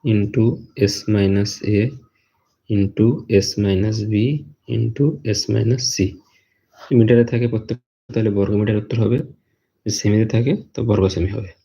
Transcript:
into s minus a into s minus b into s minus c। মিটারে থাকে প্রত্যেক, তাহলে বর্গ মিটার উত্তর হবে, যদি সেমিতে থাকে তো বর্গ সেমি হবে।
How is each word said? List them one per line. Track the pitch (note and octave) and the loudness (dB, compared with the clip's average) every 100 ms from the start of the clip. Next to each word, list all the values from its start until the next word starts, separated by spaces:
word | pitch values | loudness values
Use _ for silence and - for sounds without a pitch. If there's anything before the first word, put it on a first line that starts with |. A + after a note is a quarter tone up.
| - | 2
into | G#2+ G2+ B2 A2+ - - - G2+ | 0 0 2 0 0 -10 -2 0
s | - - | 0 -2
minus | G#2 G2 G2 G2+ - G2+ G2+ | 2 2 2 0 -4 0 0
a | A#2+ C#3 _ _ _ _ _ _ _ | 0 -4 _ _ _ _ _ _ _
into | G#2 G2 - A2+ - - G2+ | 0 0 2 2 2 0 0
s | G2 - | 0 -2
minus | G2+ F#2+ G#2+ G#2+ G#2+ | 0 0 0 -2 -2
b | G#2 A#2+ D3 C#3+ - - | 0 0 -2 -8 -20 -6
into | A#2+ A2+ A2+ C#3+ D#3 A2+ G#2 | -2 -2 0 -2 0 -4 -4
s | - | -2
minus | A2 A2+ B2 B2 | 0 0 0 -2
c। | - F#2+ - _ _ _ _ _ _ - B2 | -2 -2 -4 _ _ _ _ _ _ 0 4
মিটারে | A2 A#2+ A#2+ | 6 6 4
থাকে | A#2 A#2 | 0 -2
প্রত্যেক, | A2+ - A2+ _ _ _ | -4 -6 -10 _ _ _
তাহলে | A2+ A2 G2+ | -2 -2 0
বর্গ | G2 G#2 | 0 0
মিটার | G#2 G#2+ | 0 -2
উত্তর | G#2+ A#2 | -2 -2
হবে, | G#2 C3 - - _ _ _ _ | 0 0 -4 -16 _ _ _ _
যদি | - - | -8 -2
সেমিতে | G#2+ G#2+ A2 | 0 2 2
থাকে | A#2+ B2 G3+ - | 0 0 -4 -6
তো | - A#2 | -8 -2
বর্গ | G2+ F#2+ | 2 2
সেমি | E2 F2+ - | 0 -4 -6
হবে। | F#2+ - | -10 -16